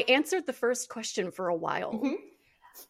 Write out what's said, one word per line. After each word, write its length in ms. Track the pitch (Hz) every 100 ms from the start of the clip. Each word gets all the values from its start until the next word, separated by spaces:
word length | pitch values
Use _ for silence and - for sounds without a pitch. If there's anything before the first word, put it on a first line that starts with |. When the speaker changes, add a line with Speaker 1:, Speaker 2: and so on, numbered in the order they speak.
| -
Speaker 1:
answered 400 | 269 302 370 294
the 60 |
first 360 | 247 240 247 -
question 400 | 233 220 - 180
for 160 | - 180
a 80 | 170
while. 380 | 160 151 180
Speaker 2:
Mm-hmm. 200 | 220 269 381 - - _ _ - - -